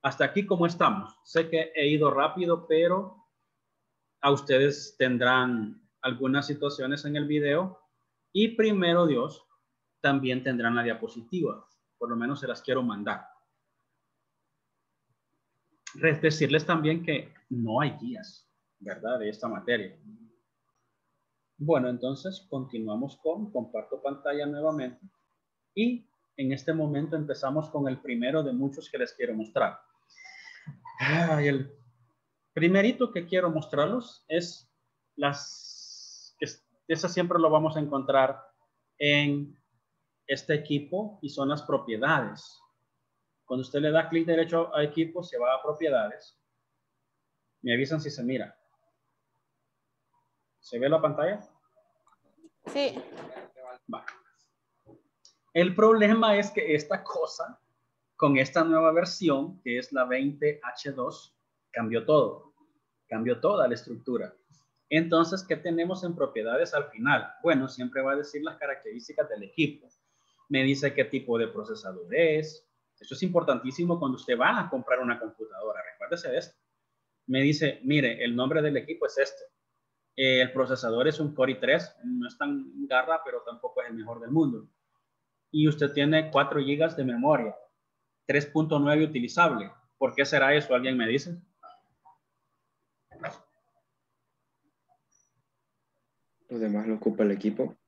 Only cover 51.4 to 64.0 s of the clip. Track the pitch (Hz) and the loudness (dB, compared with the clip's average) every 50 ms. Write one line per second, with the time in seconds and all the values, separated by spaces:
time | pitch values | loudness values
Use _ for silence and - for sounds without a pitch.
51.4 | - - _ _ _ _ _ _ _ _ _ _ _ _ _ _ _ _ _ _ | -10 -18 _ _ _ _ _ _ _ _ _ _ _ _ _ _ _ _ _ _
52.4 | _ - _ _ _ - - 285 285 254 - 254 - - - - - - - - | _ -20 _ _ _ -8 -4 -2 -2 -2 -4 -6 -14 -14 -16 -18 -16 -16 -16 -16
53.4 | - - _ - 254 123 127 - _ - - - - - - - _ _ _ _ | -18 -18 _ -20 -18 -18 -18 -20 _ -12 -12 -12 -12 -14 -18 -18 _ _ _ _
54.4 | _ _ _ _ _ _ _ _ _ - - _ _ _ _ _ _ - _ _ | _ _ _ _ _ _ _ _ _ -20 -20 _ _ _ _ _ _ -20 _ _
55.4 | _ _ _ 165 175 180 185 208 214 220 220 220 208 208 220 226 226 220 208 202 | _ _ _ 2 2 2 4 6 6 8 8 8 6 6 6 4 6 4 4 4
56.4 | 202 202 - 202 160 165 151 147 151 - 196 185 - - - 180 160 - - - | 2 0 -2 -4 0 0 0 0 0 -2 -6 -6 -6 -8 -4 -4 -4 -4 -6 -10
57.4 | 156 - - _ _ _ _ _ _ _ _ _ _ _ _ _ - 147 143 131 | -12 -12 -12 _ _ _ _ _ _ _ _ _ _ _ _ _ 2 4 4 4
58.4 | 131 - - 175 160 165 160 160 160 160 160 170 185 180 - - 196 160 143 135 | 2 2 2 2 4 4 4 6 6 6 6 4 2 0 -4 0 2 2 2 2
59.4 | 143 170 190 - _ 127 120 123 123 - 143 131 127 123 127 131 139 143 143 143 | 0 -4 -8 -10 _ -4 -4 -4 -4 -4 -2 -2 0 2 0 0 0 -2 -2 0
60.4 | 151 147 147 - - - - - - 143 135 131 123 - - - - - _ _ | 0 0 0 -2 -8 -12 -12 -10 -10 -10 -6 -6 -6 -6 -6 -10 -18 -20 _ _
61.4 | _ _ _ _ _ _ - 117 117 110 117 113 - - 151 151 127 104 - - | _ _ _ _ _ _ -6 -4 -4 0 -2 -2 2 6 6 6 6 4 0 -8
62.4 | - - _ _ _ _ _ _ _ _ _ _ _ _ 117 110 113 123 123 117 | -16 -20 _ _ _ _ _ _ _ _ _ _ _ _ -6 -4 0 0 -2 2
63.4 | - 175 208 190 143 123 120 113 - - 120 120 | 2 2 4 4 2 2 2 -2 -6 -12 -14 -12